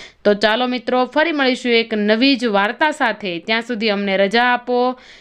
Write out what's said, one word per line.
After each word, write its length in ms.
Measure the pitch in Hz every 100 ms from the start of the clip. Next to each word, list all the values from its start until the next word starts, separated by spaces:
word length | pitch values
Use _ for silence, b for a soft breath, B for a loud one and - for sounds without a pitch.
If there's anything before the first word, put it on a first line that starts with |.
| B B
તો 100 | 202
ચાલો 340 | 208 214 226 247
મિત્રો, 380 | 247 - 254 247
ફરી 260 | 294 330
મળીશું 400 | 302 262 247 247
એક 220 | 233 226
નવી 420 | 214 208 220 277 254
જ 100 | 240
વાર્તા 460 | 196 208 233 311
સાથે. 480 | 294 247 202 196 170
ત્યાં 220 | 214 226
સુધી 280 | 233 220 220
અમને 280 | 202 202 190
રજા 260 | 196 233
આપો. 560 | 247 240 240 247 254 254 B B